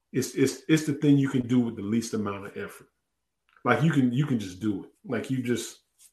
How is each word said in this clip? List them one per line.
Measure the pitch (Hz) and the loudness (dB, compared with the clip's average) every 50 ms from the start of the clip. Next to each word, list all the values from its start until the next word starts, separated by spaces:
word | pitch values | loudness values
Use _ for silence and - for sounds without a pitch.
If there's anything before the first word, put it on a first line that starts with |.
| _ _ - | _ _ -4
"It's, | 139 123 - - | -4 -4 -4 0
it's, | 135 139 131 - - - - | 0 0 0 0 -6 0 2
it's | 160 156 151 | 2 2 2
the | 156 139 | -2 -2
thing | - - 147 143 143 | 2 4 6 6 6
you | 135 135 | 4 2
can | - 127 120 113 | 0 -2 0 2
do | 127 127 | 2 2
with | 120 117 110 | 2 0 -4
the | 110 98 | -6 -4
least | 101 110 117 113 - - | -2 -2 -2 -2 -2 -4
amount | 110 104 101 101 98 98 | -4 -4 -4 -6 -8 -10
of | 98 - | -12 -12
effort." | 101 101 101 - - - _ _ _ _ _ _ _ _ _ _ _ _ _ _ _ _ | -10 -12 -12 -12 -18 -20 _ _ _ _ _ _ _ _ _ _ _ _ _ _ _ _
Like, | 123 117 107 143 | 2 2 4 4
you | 165 | 4
can, | 147 139 127 123 120 | 4 4 2 4 2
you | 135 151 | 0 0
can | 139 131 110 | 0 0 -4
just | 101 90 90 92 | -4 -6 -10 -4
do | 107 107 98 90 82 | -4 -4 -4 -4 -6
it. | - _ _ _ | -12 _ _ _
Like, | 107 123 107 104 - | -6 -6 -6 -4 -4
you | 135 127 117 | -4 -4 -2
just, | 120 120 110 - - - - _ _ _ _ - _ | -2 -2 -2 -4 -8 -14 -18 _ _ _ _ -20 _